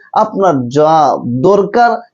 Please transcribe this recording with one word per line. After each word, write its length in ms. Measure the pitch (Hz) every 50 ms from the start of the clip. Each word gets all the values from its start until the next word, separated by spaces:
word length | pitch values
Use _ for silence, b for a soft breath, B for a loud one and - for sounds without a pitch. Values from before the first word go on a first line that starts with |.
| B B -
আপনার 560 | - 110 - - 185 196 180 156 135 123 120
যা 480 | 127 147 151 156 160 160 151 127 - - -
দরকার 720 | 123 120 127 131 180 202 202 196 175 - 240 240 - 214 214 - -